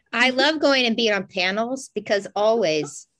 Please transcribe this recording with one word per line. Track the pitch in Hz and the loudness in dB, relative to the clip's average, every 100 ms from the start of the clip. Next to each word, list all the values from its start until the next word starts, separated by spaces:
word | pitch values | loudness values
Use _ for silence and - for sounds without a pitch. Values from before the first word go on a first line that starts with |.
| _ | _
I | 233 254 | 0 0
love | 254 285 320 | 2 0 2
going | 294 269 240 | 2 2 2
and | 226 | 0
being | 226 | 0
on | 202 185 | 0 -4
panels | 185 180 202 233 269 - 214 | -4 -2 -2 -4 -6 -8 -10
because | 208 202 202 202 | -2 -2 -2 0
always | 214 233 175 156 143 - - | 2 2 2 0 -4 -10 -20